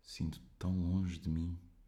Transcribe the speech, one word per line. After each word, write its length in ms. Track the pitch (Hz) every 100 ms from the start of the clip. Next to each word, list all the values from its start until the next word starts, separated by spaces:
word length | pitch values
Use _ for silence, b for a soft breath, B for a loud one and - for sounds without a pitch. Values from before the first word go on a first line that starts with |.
Sinto 400 | - - 85 78 - -
tão 200 | 90 92
longe 400 | 87 95 92 82
de 100 | -
mim. 300 | 80 85 87 - -